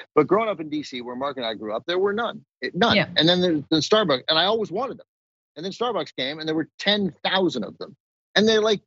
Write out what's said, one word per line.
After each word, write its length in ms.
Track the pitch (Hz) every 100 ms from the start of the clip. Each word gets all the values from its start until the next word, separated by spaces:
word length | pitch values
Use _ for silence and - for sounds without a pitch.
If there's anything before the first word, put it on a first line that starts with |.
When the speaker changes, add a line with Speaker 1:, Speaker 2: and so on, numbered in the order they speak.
| - -
Speaker 1:
But 100 | 151
growing 220 | 190 226
up 100 | 175
in 120 | 156
D 120 | 147
C, 200 | 139 127
where 120 | 120
Mark 220 | 123 139 131
and 100 | 113
I 80 |
grew 220 | 107 107 110
up, 80 | 131
there 120 | 180
were 160 | 202
none, 300 | 202 233 220 _ _
it, 120 | 127
none. 220 | 170 226 190
Speaker 2:
Yeah. 120 | 117 113
Speaker 1:
And 120 | 156
then 140 | 180
there's 200 | 180 156 135
the 60 | -
Starbucks, 460 | - 214 202 127 123
and 100 | 160
I 80 | 180
always 260 | 226 208
wanted 260 | 175 254 156
them. 80 | - _ _ _ _
And 100 | -
then 80 | 175
Starbucks 440 | - 240 202 147 -
came, 240 | 131 156
and 80 | 156
there 80 | 160
were 120 | 156 _
ten 340 | 196 208 190 135
thousand 400 | 190 185 180 135
of 160 | 95 -
them. 160 | 90 - _ _ _
And 120 | 180 214
they, 120 | 220
like, 240 | 214 208